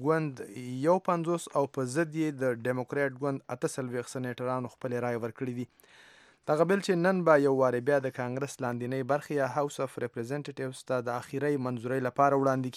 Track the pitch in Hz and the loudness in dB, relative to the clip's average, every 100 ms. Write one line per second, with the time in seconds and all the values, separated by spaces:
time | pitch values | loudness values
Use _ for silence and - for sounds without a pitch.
0 | 135 160 156 127 - - 123 127 147 185 | 0 0 0 -6 -12 -10 -8 -2 2 2
1 | - 175 165 170 - 151 139 - 127 139 | 2 0 0 -2 -2 0 0 0 -2 0
2 | 165 156 156 139 131 117 120 127 127 143 | 0 0 -2 0 -2 0 -2 -2 -2 -2
3 | 139 127 143 135 - 123 156 - 127 123 | -2 -2 -4 -4 -6 -4 -4 -4 -4 -6
4 | 120 135 127 120 127 127 123 - 131 120 | -6 -6 -6 -4 -2 -2 -4 -8 -6 -2
5 | 120 120 117 - 127 123 120 _ _ - | -2 -2 -4 -6 -6 -6 -8 _ _ -20
6 | - - - _ - 151 165 196 185 175 | -20 -20 -20 _ -2 2 4 4 2 2
7 | 175 190 165 151 139 135 127 123 123 143 | 4 4 6 6 6 4 4 2 2 2
8 | 131 127 123 127 139 - 123 120 123 131 | 0 -4 -4 -4 -6 -6 -4 -4 -4 -4
9 | 127 143 - 147 131 131 143 - 135 - | 0 -2 0 -2 0 0 -4 -4 -6 -4
10 | 120 - 117 143 143 135 131 127 - 127 | -8 -6 -6 -6 -8 -8 -8 -8 -4 -2
11 | 120 120 - 139 147 147 127 123 120 131 | -2 -4 -6 -4 0 0 0 -4 -2 -2
12 | 127 - 143 139 135 131 127 | -2 4 4 6 4 2 0